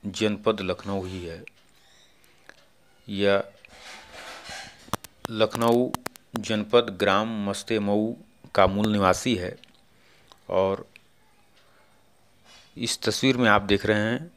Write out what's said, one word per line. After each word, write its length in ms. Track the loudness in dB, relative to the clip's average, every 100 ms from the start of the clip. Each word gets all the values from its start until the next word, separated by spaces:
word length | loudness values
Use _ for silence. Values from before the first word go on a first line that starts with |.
| -10
जनपद 520 | -2 -2 0 -2 -2
लखनऊ 440 | -4 -6 -6 -6 -6
ही 200 | -10 -10
है। 180 | -14 -16 _ _ _ _ _ _ _ _ _ _ -20 _ _ _ _ -10
यह 340 | 0 2 2 0 -14 -20 -20 -20 -20 -20 -20 -18 -18 -16 -16 -16 -20 -10 -10 -10 _ -10
लखनऊ 600 | 0 0 2 2 4 2 -4 -12 -18 _ -8
जनपद 640 | -4 -4 4 2 2 0
ग्राम 500 | 2 2 0 -4 -4
मस्ते 300 | -6 -2 -2
मऊ 340 | 0 0 -2 -6 -16 _ -2 4
का 120 | 4
मूल 240 | 4 0
निवासी 440 | 2 2 2 0 -2
है। 220 | -4 -12 -20 _ _ _ _ _ _ -20 -4
और 360 | 0 0 -2 -8 -20 _ _ _ _ _ _ _ _ _ _ _ _ _ _ _ -20 -20 -10
इस 260 | -6 -4
तस्वीर 340 | -4 0 2 4
में 120 | 6
आप 120 | 4
देख 240 | 4 0 2
रहे 140 | 0
हैं 320 | 0 -4 -8